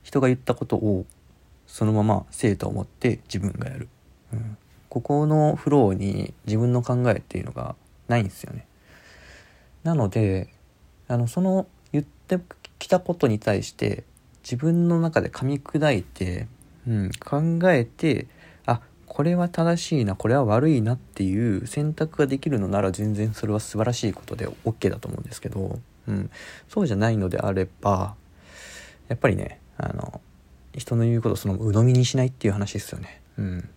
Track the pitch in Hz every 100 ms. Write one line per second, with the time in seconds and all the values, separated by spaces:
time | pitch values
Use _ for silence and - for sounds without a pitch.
0 | - 139 131 127 - 120 - - 107 95
1 | 95 _ _ _ _ _ _ - 107 107
2 | 107 101 - - 113 98 98 98 - _
3 | 123 - - 95 98 - - 67 - _
4 | _ _ _ 113 110 107 _ - _ 117
5 | - 143 151 156 151 151 - 147 107 95
6 | 98 98 101 - - 110 123 123 123 123
7 | 123 101 - 90 - - - - _ _
8 | - 120 95 - - - - _ _ -
9 | - - - - - _ - - 165 160
10 | 101 117 104 95 - _ _ _ - _
11 | - 120 120 - 185 190 - _ _ 143
12 | 147 _ - 185 175 - - _ - 185
13 | 180 175 131 107 - 101 107 - 113 98
14 | - - _ _ - 123 156 170 170 170
15 | 165 139 - - 131 143 - 151 151 110
16 | - - 92 90 113 - - - 123 107
17 | 92 - - 143 160 165 185 147 117 -
18 | 160 120 - - - - - 117 - _
19 | - - 156 175 175 170 165 170 - 151
20 | 104 95 - 135 117 110 151 139 110 127
21 | - - 95 98 117 95 120 - 151 151
22 | 156 - 139 135 170 127 92 98 98 92
23 | 107 104 110 107 107 107 - 107 110 127
24 | 110 - - - - - - - 98 -
25 | - - - - - 110 95 - - -
26 | - 101 - - - - - - 170 101
27 | 113 110 92 95 104 95 92 - 196 92
28 | 98 - - - - - - - - -
29 | - 120 123 90 - - - - - -
30 | - - - - - - - 139 - 117
31 | 117 117 113 95 101 95 110 104 123 127
32 | 123 131 127 - 107 98 101 98 - -
33 | - - - - 98 90 -